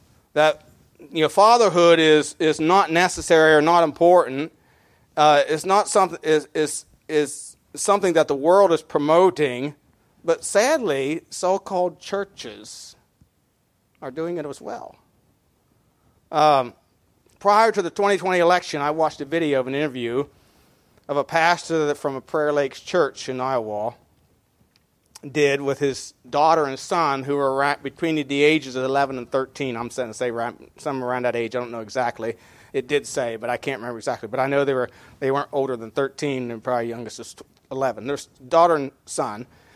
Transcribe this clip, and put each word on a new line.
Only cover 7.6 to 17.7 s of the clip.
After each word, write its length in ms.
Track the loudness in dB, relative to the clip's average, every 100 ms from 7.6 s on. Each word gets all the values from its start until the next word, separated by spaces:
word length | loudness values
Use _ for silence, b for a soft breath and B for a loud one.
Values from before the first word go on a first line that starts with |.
| _ -8
something 380 | 0 0 2
that 140 | 2 0
the 80 | 0
world 380 | 4 6 6
is 80 | 2
promoting, 920 | -2 -4 2 4 4 2 -4 -4 -8 -12 _ _ _ _ -4
but 180 | -4
sadly, 800 | 0 2 2 0 0 -2 -2 -6 -8
so-called 680 | -6 -2 -2 -2 -4 -4 -6
churches 960 | -8 -8 -8 -12 -18 -16 -18 -20 -20 _ _ _ _ _ _ _ _ _ _ _
are 100 | -14
doing 260 | -8 -6 -6
it 80 | -8
as 140 | -12
well. 380 | -12 -14 -14 -20 _ _ _ _ _ _ _ _ _ _ _ _ _
Um, 420 | 2 4 4 0 -10 _ _ _ _ _ _
prior 320 | 2 4 4